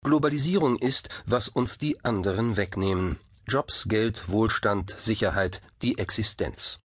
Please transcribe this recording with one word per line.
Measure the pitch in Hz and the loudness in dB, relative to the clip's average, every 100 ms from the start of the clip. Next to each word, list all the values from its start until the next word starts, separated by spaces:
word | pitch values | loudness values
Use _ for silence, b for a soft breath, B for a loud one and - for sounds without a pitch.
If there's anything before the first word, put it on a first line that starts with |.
Globalisierung | 139 151 147 143 143 190 156 120 | 4 4 4 2 2 4 4 2
ist, | 127 135 - B - | 0 -2 -6 B 0
was | 123 - | 0 0
uns | - 123 - | 0 -2 -2
die | 151 - | -4 -2
anderen | - 107 95 95 117 104 | -2 0 0 0 0 0
wegnehmen. | 95 98 95 92 92 71 - - - | -2 0 0 0 0 -4 -10 -20 -2
Jobs, | 131 - - - | -2 0 -2 0
Geld, | 107 113 107 - | 2 2 -2 -2
Wohlstand, | 98 110 - 110 101 95 - | 2 2 2 0 0 -2 -6
Sicherheit, | - 113 101 95 95 - b _ | -2 0 0 2 -2 -4 b _
die | - - | -4 -2
Existenz. | 101 - 107 - 82 - - - _ | -2 -2 -2 -2 -6 -4 -8 -8 _